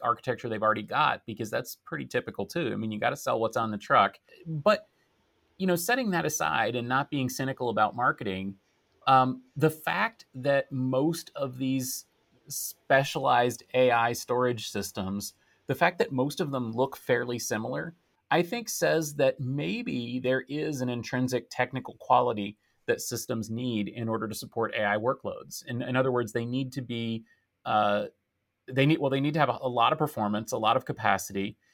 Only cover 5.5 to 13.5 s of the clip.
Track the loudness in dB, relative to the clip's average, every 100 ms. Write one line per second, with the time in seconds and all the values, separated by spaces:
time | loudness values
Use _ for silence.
5.5 | -4 0 2 2 0 0 0 0 0 0
6.5 | 2 0 0 0 0 0 -2 -2 -2 -4
7.5 | -2 -2 2 2 2 0 0 -2 -4 -6
8.5 | -10 _ _ _ _ 4 6 6 0 -8
9.5 | 0 0 2 -2 -2 -2 -4 -18 -4 2
10.5 | 2 2 -2 0 2 2 0 -6 -6 -6
11.5 | -2 0 0 -2 -6 -12 _ _ _ -12
12.5 | -8 -8 -8 2 4 4 0 4 4 4